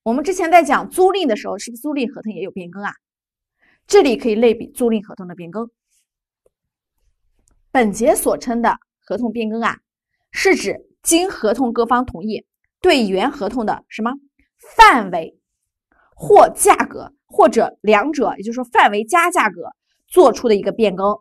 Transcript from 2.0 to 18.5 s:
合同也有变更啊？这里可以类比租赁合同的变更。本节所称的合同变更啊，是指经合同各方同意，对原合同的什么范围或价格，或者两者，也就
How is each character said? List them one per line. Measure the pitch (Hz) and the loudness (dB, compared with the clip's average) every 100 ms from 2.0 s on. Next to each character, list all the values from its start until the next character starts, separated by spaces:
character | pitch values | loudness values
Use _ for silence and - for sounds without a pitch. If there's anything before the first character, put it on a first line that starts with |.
| 233 | -6
合 | - | -8
同 | 214 | -14
也 | 180 | -10
有 | 180 | -10
变 | 196 175 | -12 -16
更 | 185 | -12
啊？ | 202 - _ _ _ _ _ _ _ _ _ | -12 -12 _ _ _ _ _ _ _ _ _
这 | 403 | 4
里 | 277 214 | 4 0
可 | 240 | -2
以 | 208 | 2
类 | 240 220 | 2 0
比 | - | -8
租 | - 240 | -4 -2
赁 | 220 202 | -2 -6
合 | |
同 | - 180 | -18 -18
的 | 175 | -16
变 | 170 | -14
更。 | 196 233 _ _ _ _ _ _ _ _ _ _ _ _ _ _ _ _ _ _ _ _ | -12 -12 _ _ _ _ _ _ _ _ _ _ _ _ _ _ _ _ _ _ _ _
本 | 254 220 | 0 0
节 | 196 240 427 | 0 0 2
所 | 269 185 | 0 -4
称 | 247 233 | -4 -2
的 | 226 - _ _ | -2 -2 _ _
合 | _ - | _ -6
同 | 240 | -4
变 | 226 220 | -4 -6
更 | 220 | -4
啊， | 220 - _ _ _ _ _ | -6 -6 _ _ _ _ _
是 | - 392 330 | -2 0 0
指 | 202 - _ _ | -2 -8 _ _
经 | - 330 370 | 0 0 0
合 | - - | -4 -4
同 | 233 247 | 0 -2
各 | - 233 | -2 0
方 | 247 254 | 0 -2
同 | - | -10
意， | 208 226 _ _ _ _ | -10 -10 _ _ _ _
对 | 370 294 208 | 2 2 2
原 | 190 240 | -2 -2
合 | - 190 | -4 -6
同 | 240 214 | -4 -6
的 | - _ | -6 _
什 | - | -8
么 | 220 277 _ _ _ _ - - | -8 -8 _ _ _ _ -8 4
范 | 440 277 196 | 6 6 -2
围 | 175 160 _ _ _ _ _ _ _ _ _ | -8 -8 _ _ _ _ _ _ _ _ _
或 | - 392 269 | 6 6 6
价 | - 415 330 | 4 0 2
格， | - - - _ _ | -2 -6 -18 _ _
或 | - 330 | 2 2
者 | 226 185 _ | 4 -2 _
两 | 208 208 269 | 0 0 0
者， | 294 202 - | -2 -4 -4
也 | |
就 | 202 | -10